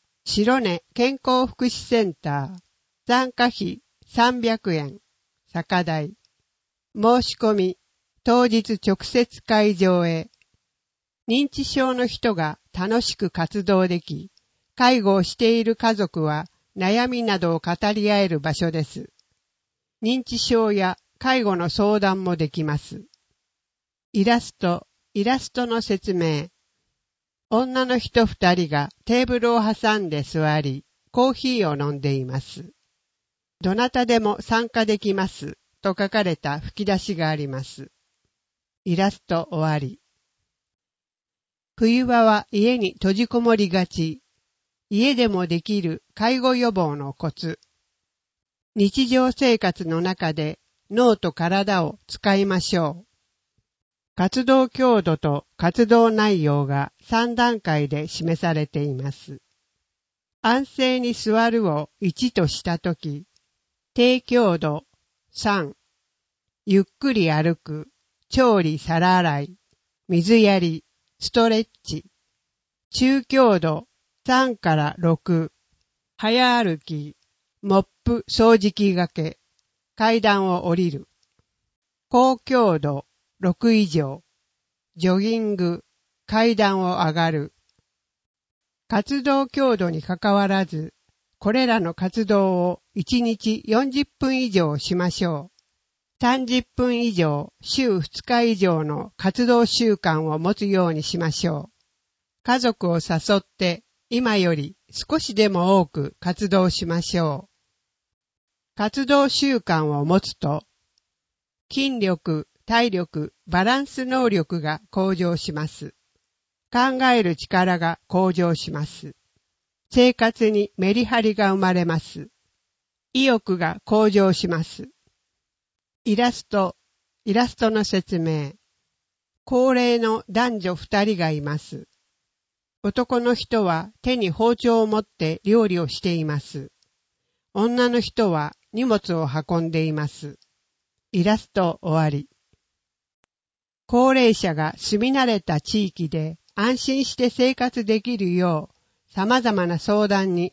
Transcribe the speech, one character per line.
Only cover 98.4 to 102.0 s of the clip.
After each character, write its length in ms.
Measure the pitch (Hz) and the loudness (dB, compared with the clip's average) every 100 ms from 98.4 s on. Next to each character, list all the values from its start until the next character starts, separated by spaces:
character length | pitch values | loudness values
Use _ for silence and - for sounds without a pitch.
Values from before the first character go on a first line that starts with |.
以 160 | 240 208 | 2 2
上 260 | 185 165 | 2 0
の 300 | 151 147 180 - | -2 -6 -10 -4
活 300 | 190 - 240 | -4 0 2
動 200 | 240 233 | 4 4
習 280 | - 226 | 2 0
慣 300 | 202 175 156 | 0 0 -2
を 140 | 160 156 | -2 -2
持 160 | 175 | -2
つ 120 | 208 202 | -2 0
よ 220 | 190 175 | 0 0
う 60 | |
に 80 | 156 | -2
し 160 | 151 175 | -4 -4
ま 140 | 165 | -4
し 160 | - 165 | -2 -4
ょ 220 | 151 156 | -4 -8
う。 20 | _ _ _ | _ _ _